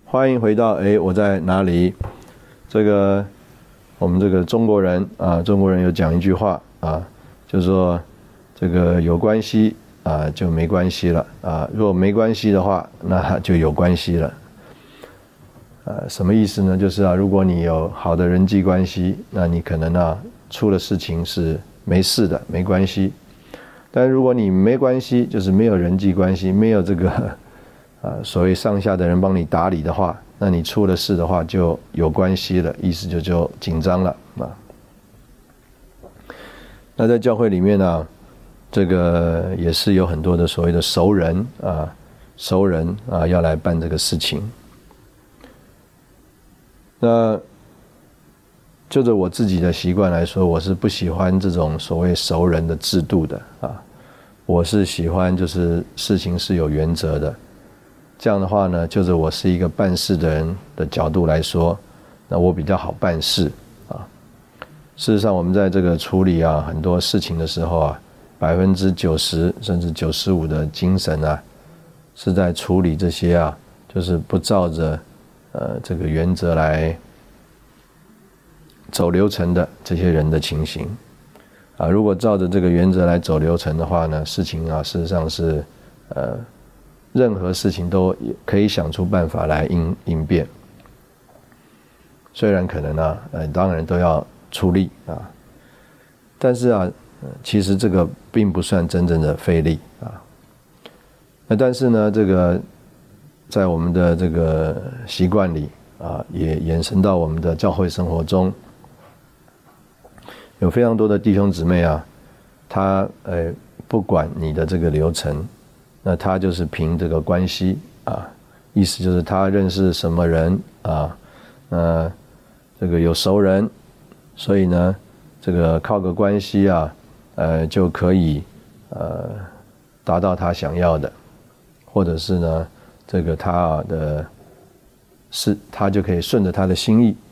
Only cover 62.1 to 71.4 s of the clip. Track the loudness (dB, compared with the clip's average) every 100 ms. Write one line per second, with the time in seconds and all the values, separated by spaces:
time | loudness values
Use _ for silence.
62.1 | -20 _ 0 2 0 -2 -2 -2 -4 -2
63.1 | -2 -2 -2 -2 -4 -20 -20 -16 -16 -16
64.1 | -20 -20 -20 _ -20 -20 -20 -20 -6 2
65.1 | 2 4 2 2 2 2 2 2 0 0
66.1 | 2 4 4 2 0 -2 -4 0 0 0
67.1 | -2 -2 -4 -4 -4 -2 0 -2 -4 -16
68.1 | -20 -20 -4 -2 2 2 2 0 0 0
69.1 | 0 -2 0 -2 -2 -4 -2 -2 -4 -4
70.1 | -4 -2 -2 0 -4 -4 -2 -2 0 -2
71.1 | -2 -2 -4